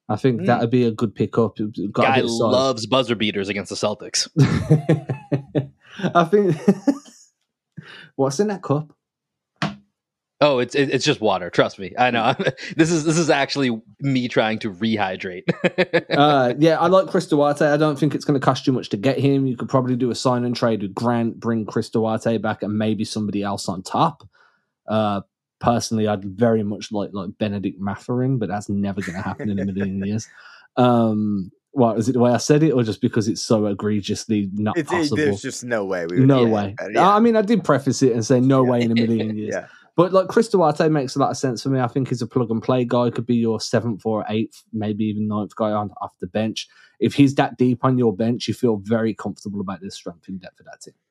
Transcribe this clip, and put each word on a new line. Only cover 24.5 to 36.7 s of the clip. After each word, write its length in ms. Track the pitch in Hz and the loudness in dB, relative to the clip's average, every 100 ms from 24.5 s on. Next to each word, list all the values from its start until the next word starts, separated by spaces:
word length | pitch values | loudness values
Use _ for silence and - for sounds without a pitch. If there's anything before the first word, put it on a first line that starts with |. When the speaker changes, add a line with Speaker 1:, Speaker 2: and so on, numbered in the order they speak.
| _ _ _ - | _ _ _ -6
Speaker 1:
Uh, 340 | 110 107 101 - _ _ _ | -2 -2 -4 -8 _ _ _
personally, 480 | - 117 - 113 107 | 0 0 0 -2 0
I'd 160 | 104 | -2
very 400 | 101 92 117 113 | -6 0 2 2
much 280 | 104 110 - | 0 -6 -6
like, 180 | 104 98 | -6 -6
like, 200 | 98 92 - | -8 -10 -6
Benedict 420 | 107 101 95 - | -4 -2 -6 -6
Mathurin, 560 | 98 95 - 123 131 131 | -8 -8 -6 -2 0 -2
but 80 | 98 | -2
that's 220 | 104 101 | -6 -4
never 320 | 101 98 98 | -4 -2 -4
gonna 200 | 92 87 | -8 -8
happen 280 | 95 - 107 | -8 -6 -4
in 100 | 98 | -4
a 60 | 98 | -4
million 340 | 95 98 95 | -4 -4 -4
Speaker 3:
<laughs> 60 | 98 | -4
Speaker 1:
years. 220 | 110 - - - - _ - | -4 -8 -16 -20 -20 _ 0
Um, 760 | 123 120 113 107 107 101 90 - _ | 2 4 2 2 0 -2 -6 -12 _
what, 260 | 139 117 107 | 0 2 2
is 100 | 107 | 0
it 60 | |
the 60 | 131 | 2
way 120 | 120 | 2
I 60 | 117 | 2
said 260 | - 151 | 2 4
it, 80 | 156 | 4
or 120 | 127 | 4
just 180 | 110 101 | 0 0
because 260 | 120 123 107 | 0 0 0
it's 140 | 90 | -2
so 240 | - 113 104 | 0 2 2
egregiously 840 | 101 104 107 98 101 - 107 98 | 0 0 -2 -2 -6 -2 0 0
not 240 | 101 107 135 | -2 -2 -2
Speaker 3:
It's, 120 | 147 | -2
it, 40 | 175 | -2
Speaker 1:
possible? 220 | 151 117 | 0 0
Speaker 3:
there's 240 | 151 101 | 0 0
just 220 | 131 - 123 | -4 -10 -4
no 180 | 117 98 | -4 -2
way 200 | 92 85 | -4 -2
we 140 | 98 | 4
would 80 | 135 | 6
Speaker 1:
No 180 | 135 117 | 6 4
Speaker 3:
get 80 | |
Speaker 1:
way. 140 | 110 | 2
Speaker 3:
it, 60 | 101 | -2